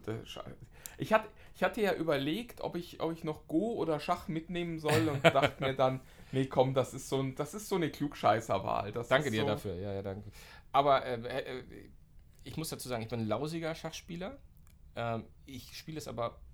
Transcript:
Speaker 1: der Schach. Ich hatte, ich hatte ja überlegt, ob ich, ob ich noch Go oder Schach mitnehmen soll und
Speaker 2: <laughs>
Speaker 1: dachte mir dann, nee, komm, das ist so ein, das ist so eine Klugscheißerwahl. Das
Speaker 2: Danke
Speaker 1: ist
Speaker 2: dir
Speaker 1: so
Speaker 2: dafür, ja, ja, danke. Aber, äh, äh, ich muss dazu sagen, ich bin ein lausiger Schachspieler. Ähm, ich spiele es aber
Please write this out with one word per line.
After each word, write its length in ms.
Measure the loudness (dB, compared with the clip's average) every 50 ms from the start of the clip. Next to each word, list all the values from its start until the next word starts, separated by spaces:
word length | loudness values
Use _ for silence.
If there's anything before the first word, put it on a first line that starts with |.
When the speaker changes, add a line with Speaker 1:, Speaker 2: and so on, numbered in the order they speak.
| -6
Speaker 1:
der 180 | -6 -6 -6 -6
Schach. 200 | -10 -12 -12 -12 -12 -14 -16 -18 -20 -18 -16 -16 -12 -8 -6
Ich 140 | 0 4
hatte, 160 | 4 2 2 0 -14 -18 -20 -12 -4
ich 80 | 0
hatte 200 | 0 2 2 4
ja 100 | 2 2 2
überlegt, 680 | 2 2 2 2 2 2 0 -2 -2 -4 -8 -10 -6
ob 160 | -6 -6 -4
ich, 240 | -6 -8 -8 -6 -4
ob 120 | -2 -2
ich 120 | -2 -4 -4
noch 220 | -6 -6 -6 -6 -2
Go 260 | 0 0 2 0 0
oder 240 | 0 0 0 0 0
Schach 280 | 0 -2 -2 -2 -2 -4
mitnehmen 500 | -4 -4 -4 -4 -4 -4 -2 -2 -4 -2
soll 300 | 0 4 4 4 4 4
und 160 | 4 6 6
Speaker 2:
<laughs> 100 | 8 8
Speaker 1:
dachte 280 | 8 4 4 2 0
mir 120 | -2 0 2
dann, 260 | 4 4 4 2 0 -6 -12 -20 -18 -8 -2
nee, 160 | 0 0 0
komm, 260 | 4 6 6 6 6 6
das 200 | 2 2 2 -2
ist 140 | -10 -6 -2
so 120 | 0 0
ein, 140 | 0 0 -2
das 180 | -4 -6 -6 -6
ist 140 | -8 -4 0
so 80 | 0
eine 140 | 2 2 0
Klugscheißerwahl. 1000 | 0 -2 -4 -4 -2 2 4 4 4 4 2 0 0 0 2 0 0 0 -2 -2
Das 160 | -4 -4 0 4
Speaker 2:
Danke 200 | 4 4 4 4
Speaker 1:
ist 60 | 2
Speaker 2:
dir 80 | 2
Speaker 1:
so 60 | 2 2
Speaker 2:
dafür, 260 | 0 0 -2 -6 -6
ja, 180 | -4 -4 -4
ja, 100 | -4 -4
danke. 280 | -4 -6 -6 -8 -10 -14 -16 -16 -18 -20 -20 -20 -6 0
Aber, 340 | 4 4 6 6 6 4 4
äh, 100 | 0 -4 -4 -4 -4 -4 -4 -6 -6 -8 -10
äh, 40 | -10 -12 -16 -18 -18 -18 -20 -20 -20 -20 -20 -20 -20 -20 -20 -16 -14
ich 120 | -10 -6
muss 140 | -6 -6 -6
dazu 180 | -6 -8 -6 -6
sagen, 140 | -4 -4
ich 60 | -4 -4
bin 120 | -4 -2
ein 80 | 0 0
lausiger 460 | 0 0 -2 -4 -4 -4 -4 -4 -6
Schachspieler. 640 | -6 -8 -10 -10 -10 -12 -10 -10 -8 -8 -8 -10 -12 -18 -20 -20 -20 -20 -20 -20 -20 -20 -12 -8
Ähm, 280 | -4 -2 -2 -2 -4 -6 -8 -16 -20 -18
ich 320 | -16 -14 -14 -14 -14 -14
spiele 220 | -14 -12 -10 -10 -8
es 100 | -8 -8
aber 320 | -6 -4 -4 -4 -6 -8 -18 -14